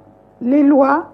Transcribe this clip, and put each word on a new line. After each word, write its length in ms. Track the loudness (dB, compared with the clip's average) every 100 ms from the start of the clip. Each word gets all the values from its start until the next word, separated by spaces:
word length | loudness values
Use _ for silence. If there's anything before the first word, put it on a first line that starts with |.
| -20 _ _ -12
les 220 | -4 0
lois 460 | 2 2 0 -2 -6